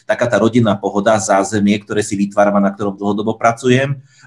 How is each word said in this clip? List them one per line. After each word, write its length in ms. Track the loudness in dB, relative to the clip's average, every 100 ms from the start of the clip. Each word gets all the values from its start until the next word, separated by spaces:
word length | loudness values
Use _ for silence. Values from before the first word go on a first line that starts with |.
taká 240 | -6 -2 0
tá 100 | 2
rodinná 380 | 2 2 2 0
pohoda, 400 | -2 0 2 0
zázemie, 640 | 2 0 0 0 0 0
ktoré 240 | -2 -4
si 160 | -4 -4
vytváram 400 | -2 2 2 2
a 60 | 0
na 40 | -2
ktorom 240 | -6 -4
dlhodobo 400 | -4 -2 -4 -2
pracujem, 580 | -2 0 2 2 0 -6 -12 _